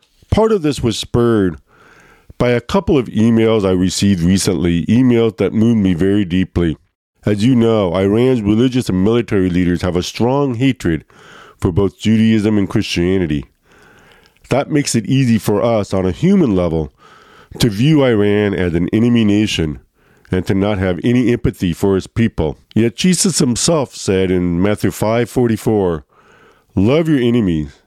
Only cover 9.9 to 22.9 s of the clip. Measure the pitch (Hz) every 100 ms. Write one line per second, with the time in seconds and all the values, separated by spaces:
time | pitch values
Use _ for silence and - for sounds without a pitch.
9.9 | 87 87 - 117 139 139 117 135 - 87
10.9 | 76 - - - - - - 98 82 98
11.9 | - 104 110 110 110 104 104 92 110 -
12.9 | 85 90 95 82 73 - _ _ _ -
13.9 | - _ - _ _ - 123 - 147 139
14.9 | 123 101 135 127 113 - 104 117 113 95
15.9 | 95 92 87 180 196 135 92 87 80 76
16.9 | _ - - - - - - 123 98 139
17.9 | 156 131 110 101 104 104 87 90 82 87
18.9 | 110 120 120 104 101 107 - 80 71 -
19.9 | _ _ _ - 92 87 98 104 98 92
20.9 | 85 120 123 120 120 135 - 95 80 98
21.9 | 95 - - 113 - 78 - _ 107 113